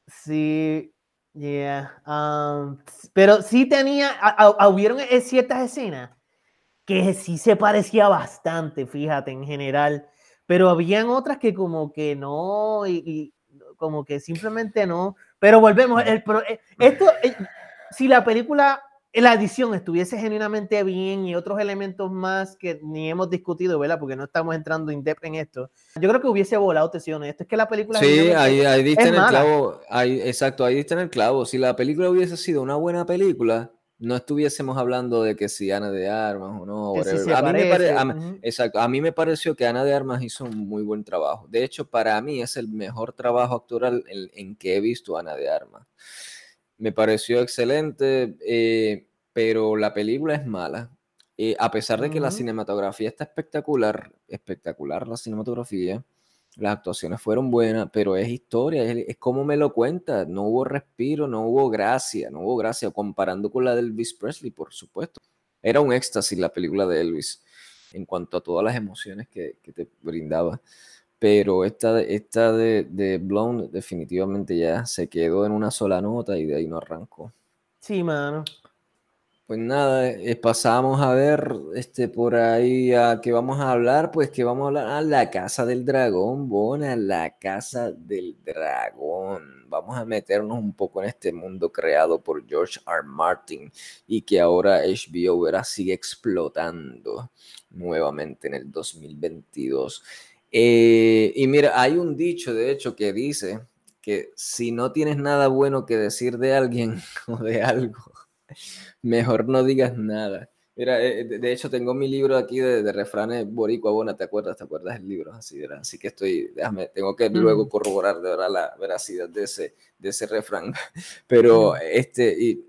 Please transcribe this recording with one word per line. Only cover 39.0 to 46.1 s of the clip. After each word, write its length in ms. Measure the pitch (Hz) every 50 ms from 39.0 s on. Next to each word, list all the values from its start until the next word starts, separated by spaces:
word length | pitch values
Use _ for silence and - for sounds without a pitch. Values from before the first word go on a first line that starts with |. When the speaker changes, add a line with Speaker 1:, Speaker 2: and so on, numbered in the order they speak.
Speaker 2:
me 120 | 151 165
pareció 420 | 160 - 160 160 160 - - 165 151
que 120 | - 127
Ana 180 | 117 117 123 135
de 100 | 143 139
Armas 280 | 139 135 131 123 123
hizo 220 | 127 113 - - 135
un 140 | 120 110 107 104 98
muy 140 | 104 104
buen 220 | 107 104 107 107 104
trabajo. 420 | - 95 87 76 71 76 - - 80
De 140 | 101 117
hecho, 260 | 127 131 - - 147 -
para 320 | - 117 110 110 107 107
mí 220 | 120 147 147 131
es 140 | 117 113 -
el 120 | 135 120 110
mejor 440 | 107 107 101 95 123 113 113 117
trabajo 420 | - - 123 123 120 123 123 120 127
actoral 480 | 117 - _ 120 117 123 127 120 120 - -
en, 200 | 95 98 92 - -
en 220 | 104 98 95 104
que 200 | - - 95 92
he 40 | 101
visto 360 | 104 113 123 120 - 104 85
a 40 | 80
Ana 160 | 85 80 76
de 120 | 65 71 73
Armas. 380 | 78 78 - - - - _ _ _ _ - -